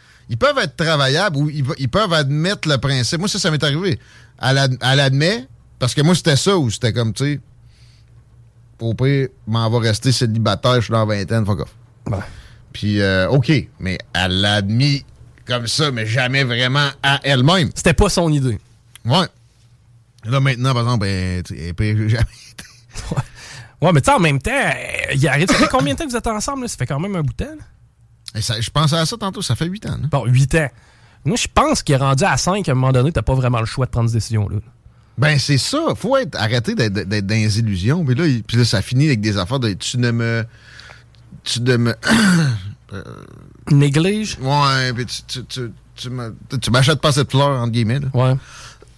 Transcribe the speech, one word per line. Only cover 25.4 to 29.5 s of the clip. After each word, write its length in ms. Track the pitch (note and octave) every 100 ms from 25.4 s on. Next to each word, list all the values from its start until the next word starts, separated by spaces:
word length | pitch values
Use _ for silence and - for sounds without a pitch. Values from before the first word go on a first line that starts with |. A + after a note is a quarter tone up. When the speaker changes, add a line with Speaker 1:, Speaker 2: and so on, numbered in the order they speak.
| F#3+
Speaker 2:
ça 80 | A#3+
fait 120 | D4
combien 240 | C4 C#4
de 60 | C#4
temps 60 | D#4
que 60 |
vous 60 | A#3+
êtes 100 | A#3
ensemble, 360 | G#3+ D4 C#4
là ? 40 | A#3+
Ça 80 | -
fait 100 | C3
quand 120 | C#3+
même 160 | G3+ F#3
un 60 |
bout 120 | C3+ -
de 80 | C#4
temps, 60 | D#4
là. 60 | - - _ _ - _ - A2
Speaker 1:
Et 20 |
ça, 180 | G#2 A2
je 100 | A2+
pensais 280 | D3 D#3 E3
à 80 | D#3
ça 100 | A3+
tantôt, 260 | G3 G3
ça 140 | -